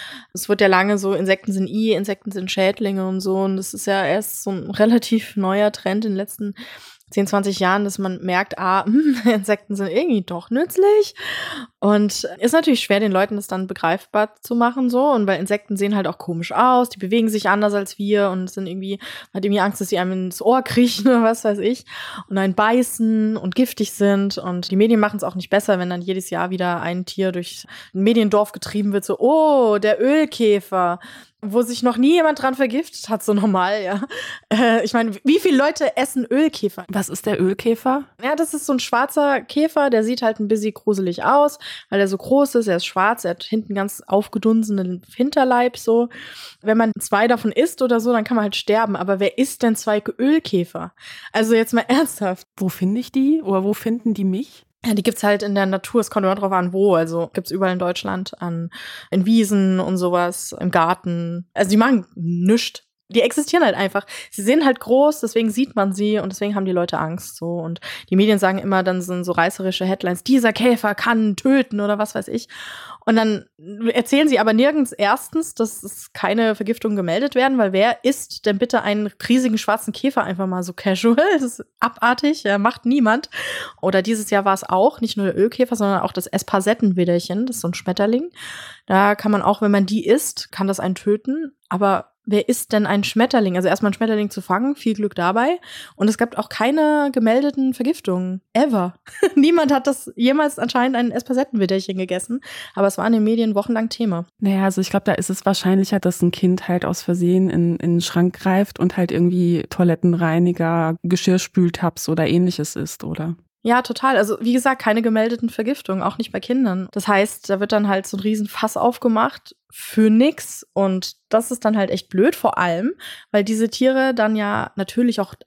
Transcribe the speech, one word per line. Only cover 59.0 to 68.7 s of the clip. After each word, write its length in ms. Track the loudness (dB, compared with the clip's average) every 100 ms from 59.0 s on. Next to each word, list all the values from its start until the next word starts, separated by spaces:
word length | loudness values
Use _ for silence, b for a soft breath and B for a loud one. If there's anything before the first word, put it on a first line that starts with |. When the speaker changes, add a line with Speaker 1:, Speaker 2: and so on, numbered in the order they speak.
| B
Speaker 1:
in 140 | 0 4
Wiesen 520 | 4 4 2 2 2
und 180 | 0 -2
sowas, 600 | 0 2 0 -4 -10 -6
im 140 | 0
Garten. 760 | 2 2 0 -4 -6 -6 -8 -8
Also 160 | -2 2
die 60 | 4
machen 280 | 4 2 0 -8
nischt. 640 | -4 0 2 2 0 -10 -20 _ _
Die 120 | 0
existieren 420 | 0 0 0 2
halt 140 | 2 2
einfach. 300 | -2 -2 -6 B B
Sie 100 | -4
sind 240 | 2 4
halt 160 | 4 2
groß, 400 | 2 4 4 2
deswegen 300 | -2 0 0
sieht 260 | 0 -2 0
man 160 | -2
sie 260 | 0 0 0
und 140 | -2
deswegen 220 | -4 -4
haben 100 | -2
die 80 | -2
Leute 260 | -2 -2 -2
Angst, 380 | -4 -6 -12 -12
so. 200 | -8 -6
Und 200 | -8 -10 B B 0
die 80 | 2
Medien 220 | 4 4
sagen 180 | 2 0
immer, 240 | 0